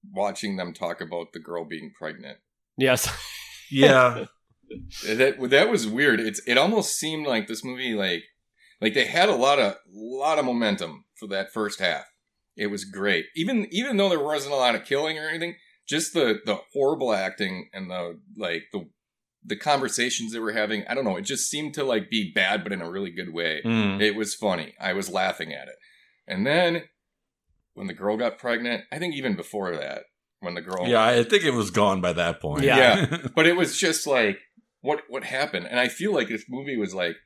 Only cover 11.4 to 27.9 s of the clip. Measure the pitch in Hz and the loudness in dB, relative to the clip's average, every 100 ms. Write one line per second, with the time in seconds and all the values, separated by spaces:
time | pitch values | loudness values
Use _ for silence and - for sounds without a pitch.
11.4 | 95 - 104 101 92 76 - _ _ _ | -6 -4 -4 0 -2 -2 -6 _ _ _
12.4 | _ - 101 101 95 98 101 90 - - | _ -6 -4 -4 -10 -4 0 0 -2 -4
13.4 | 175 247 202 175 262 214 196 170 143 151 | -2 0 -2 -4 -2 2 2 2 0 -2
14.4 | 139 143 123 113 - 139 156 156 156 160 | -2 0 2 2 0 -2 -2 -4 -6 -6
15.4 | 170 - _ _ - 147 160 170 127 107 | -6 -10 _ _ -4 -2 0 2 2 2
16.4 | - 101 - 139 135 156 127 104 95 - | 0 -4 -4 0 0 2 0 0 -2 -2
17.4 | 101 92 - 95 92 90 87 82 _ 107 | -4 -4 -10 -12 -10 -8 -8 -10 _ -8
18.4 | 95 85 - 104 80 _ _ _ _ _ | -4 -4 -6 -10 -10 _ _ _ _ _
19.4 | - 104 151 143 131 - 120 - 117 113 | -10 -6 0 0 0 -2 -2 -2 -6 -6
20.4 | 110 110 107 107 - 123 123 90 101 131 | -4 -2 -2 -2 -4 -2 -2 -2 -4 -4
21.4 | - 147 151 - 135 113 92 113 95 104 | -4 -4 -8 -4 0 0 0 -2 -2 0
22.4 | 92 104 90 98 85 92 98 85 90 80 | 2 0 -2 -8 -6 -6 -8 -8 -8 -4
23.4 | 82 78 113 113 101 98 107 104 104 - | -2 -2 -2 0 0 2 0 0 -4 -2
24.4 | 107 90 76 - 95 92 92 92 95 87 | -2 -2 -4 -8 -4 -4 -2 0 0 -2
25.4 | 80 69 65 65 _ _ _ _ - 92 | -8 -10 -14 -20 _ _ _ _ -10 -2
26.4 | 117 156 175 165 - _ _ _ _ _ | 0 2 2 0 -8 _ _ _ _ _
27.4 | _ _ _ - 98 | _ _ _ -12 -12